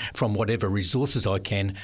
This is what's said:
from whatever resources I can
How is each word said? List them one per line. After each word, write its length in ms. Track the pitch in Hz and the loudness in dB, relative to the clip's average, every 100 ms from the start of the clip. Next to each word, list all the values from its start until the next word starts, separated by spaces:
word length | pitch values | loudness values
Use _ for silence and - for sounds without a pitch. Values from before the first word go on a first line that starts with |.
| - | -8
from 200 | - 120 | -2 0
whatever 360 | 104 110 113 98 | 2 2 0 0
resources 580 | 101 85 127 139 120 101 | 0 0 0 0 0 0
I 120 | 95 | 0
can 360 | - 101 98 95 | 0 0 -2 -4